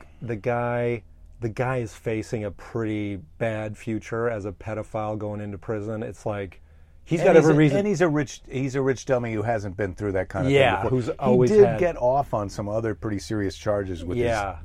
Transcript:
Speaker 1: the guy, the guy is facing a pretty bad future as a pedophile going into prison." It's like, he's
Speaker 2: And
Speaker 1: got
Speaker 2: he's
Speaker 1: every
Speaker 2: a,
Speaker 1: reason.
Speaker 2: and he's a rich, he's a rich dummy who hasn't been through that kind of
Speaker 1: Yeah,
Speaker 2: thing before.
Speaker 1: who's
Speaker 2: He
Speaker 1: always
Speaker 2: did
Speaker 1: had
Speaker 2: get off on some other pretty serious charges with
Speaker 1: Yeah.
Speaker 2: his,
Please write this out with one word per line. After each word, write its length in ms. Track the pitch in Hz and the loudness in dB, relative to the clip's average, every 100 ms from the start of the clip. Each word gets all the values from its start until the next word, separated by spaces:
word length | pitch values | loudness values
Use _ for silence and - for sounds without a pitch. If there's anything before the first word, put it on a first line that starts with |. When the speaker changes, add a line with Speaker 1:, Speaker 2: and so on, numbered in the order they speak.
| - - | -20 -12
Speaker 1:
the 120 | 113 | -8
guy, 680 | 113 123 120 120 120 120 117 - - - - | -6 -2 -2 0 0 -2 -2 -8 -20 -20 -8
the 100 | 117 | -6
guy 260 | 101 127 131 | -2 -2 -2
is 180 | 113 | -4
facing 500 | - - 110 104 117 | -6 -4 -4 -4 -6
a 60 | 104 | -6
pretty 640 | 87 - 117 110 107 104 98 - - | -8 -8 -4 -2 -2 -4 -6 -10 -6
bad 400 | 113 107 107 107 | -4 -4 -6 -8
future 540 | - 110 - 113 117 | -6 -6 -6 -4 -2
as 160 | 110 101 | -2 -6
a 60 | |
pedophile 680 | 92 - 107 104 110 107 107 | -10 -8 -8 -6 -6 -4 -6
going 240 | 104 104 | -6 -8
into 160 | 104 101 | -8 -10
prison." 440 | - 110 104 110 | -6 -6 -6 -6
It's 220 | 110 - | -8 -8
like, 380 | 113 104 98 - - - - - | -6 -4 -6 -12 -20 -20 -20 -16
he's 160 | - 165 | -4 2
Speaker 2:
And 60 | 180 | 8
Speaker 1:
got 100 | 165 | 8
Speaker 2:
he's 80 | |
Speaker 1:
every 80 | 151 | 8
Speaker 2:
a, 40 | 151 | 6
Speaker 1:
reason. 200 | 151 202 | 6 4
Speaker 2:
and 60 | 208 | 2
he's 140 | 175 | 2
a 80 | 175 | 2
rich, 320 | 147 143 - - | 2 -2 -8 -8
he's 260 | 131 135 135 | -6 -4 0
a 40 | |
rich 240 | 135 120 | 0 0
dummy 300 | - 127 120 | 0 0 0
who 80 | 110 | -2
hasn't 340 | 110 117 101 92 | 0 -2 -2 -4
been 180 | 101 | -4
through 180 | 90 104 | -4 -2
that 180 | 95 92 | -2 -2
kind 160 | 95 131 | -2 2
of 60 | |
Speaker 1:
Yeah, 240 | 139 131 101 | 4 4 2
Speaker 2:
thing 80 | |
before. 120 | 107 127 | 0 -2
Speaker 1:
who's 80 | 120 | -2
Speaker 2:
He 40 | - | -2
Speaker 1:
always 320 | 135 127 123 | 2 4 6
Speaker 2:
did 160 | 214 202 | 8 8
Speaker 1:
had 120 | - | 6
Speaker 2:
get 180 | 175 - | 0 2
off 340 | 156 139 135 | 2 2 0
on 160 | 113 101 | -2 -4
some 180 | - 101 | -6 -4
other 240 | 110 110 | -2 -2
pretty 240 | 104 113 101 | -4 -4 -4
serious 360 | - 110 95 | -4 -2 -2
charges 480 | - 107 104 95 85 85 | -2 -2 -2 -2 -6 -4
with 100 | 120 | 0
Speaker 1:
Yeah. 400 | 120 110 98 | 0 0 -2
Speaker 2:
his, 80 | 82 | -6